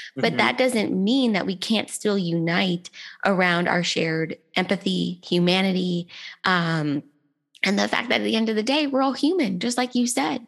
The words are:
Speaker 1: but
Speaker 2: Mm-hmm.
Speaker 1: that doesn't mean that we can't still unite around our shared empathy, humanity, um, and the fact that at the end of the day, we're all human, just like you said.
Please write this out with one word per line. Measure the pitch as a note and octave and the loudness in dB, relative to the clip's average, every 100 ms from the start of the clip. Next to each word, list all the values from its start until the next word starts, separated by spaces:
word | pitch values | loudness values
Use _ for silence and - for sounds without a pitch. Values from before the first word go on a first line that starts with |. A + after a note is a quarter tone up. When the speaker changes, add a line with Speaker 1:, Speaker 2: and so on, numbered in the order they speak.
| - - | -12 -2
Speaker 1:
but | C3+ | -2
Speaker 2:
Mm-hmm. | B3 | 2
Speaker 1:
that | A3+ B3 | 0 2
doesn't | B3+ A#3 G3+ F#3 | 2 2 0 0
mean | G3 C4+ B3 | 2 2 2
that | G#3 - | 2 -2
we | F3+ | -4
can't | - G#3+ - | -2 -2 -2
still | - G#3+ G3+ | -4 -2 -2
unite | F3 E3+ E3 F3 F#3+ F3 - - - - | 0 0 0 0 0 -2 -6 -18 -18 -4
around | - F#3 F3+ E3+ F3 | 0 2 2 2 2
our | F3+ | 0
shared | F3 - E3 D#3+ D#3+ - _ - | 0 -2 -2 -2 -4 -8 _ -4
empathy, | F#3 F#3+ G3 F3+ F3 F3+ | 0 0 0 -2 -2 -6
humanity, | - F3 F3 F#3 F#3+ F#3 F3+ F3 F3 - - - | -2 2 4 2 2 0 0 -2 -6 -14 -18 -6
um, | - F3+ E3+ E3 D3+ C#3+ - _ _ _ _ - - | 0 0 2 0 0 -2 -6 _ _ _ _ -4 0
and | G3+ | 0
the | G#3 | 2
fact | C4 A#3+ | 0 0
that | A#3 | 0
at | G#3 | 0
the | A3 | 0
end | A3+ | 0
of | G#3+ | -2
the | |
day, | A3 C#4+ D4 | 0 0 0
we're | C4 | 0
all | C4+ | 0
human, | C4 C#4+ F#4 A3+ F3+ | 0 0 2 0 0
just | A#3 A#3+ | 0 0
like | B3 B3 | 0 0
you | A#3+ | 0
said. | - C#4+ B3+ | 0 -2 -4